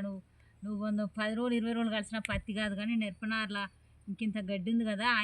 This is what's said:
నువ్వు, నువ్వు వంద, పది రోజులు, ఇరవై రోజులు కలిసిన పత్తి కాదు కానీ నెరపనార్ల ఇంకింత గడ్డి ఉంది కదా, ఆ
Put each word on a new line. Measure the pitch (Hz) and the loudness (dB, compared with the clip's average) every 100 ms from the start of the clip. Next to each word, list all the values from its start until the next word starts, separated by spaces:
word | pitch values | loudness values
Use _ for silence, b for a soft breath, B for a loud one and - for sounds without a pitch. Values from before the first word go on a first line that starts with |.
| 202 | -4
నువ్వు, | 190 - b b b | -6 -12 b b b
నువ్వు | 202 202 214 | -6 -2 0
వంద, | 208 202 - | 0 0 0
పది | 214 220 | -2 0
రోజులు, | 247 233 | 2 2
ఇరవై | 226 233 | 2 0
రోజులు | 226 214 | 2 0
కలిసిన | 202 220 208 | -2 -4 -2
పత్తి | 196 - 208 | -2 -2 -2
కాదు | 214 196 | 0 0
కానీ | 220 233 | 0 0
నెరపనార్ల | 208 185 220 220 214 202 196 b b b - | 0 -2 -2 0 0 -2 -6 b b b -8
ఇంకింత | 190 220 214 190 | -2 -2 0 -2
గడ్డి | 196 180 | -2 2
ఉంది | 233 220 | 2 2
కదా, | 202 240 | 2 4
ఆ | 233 | 4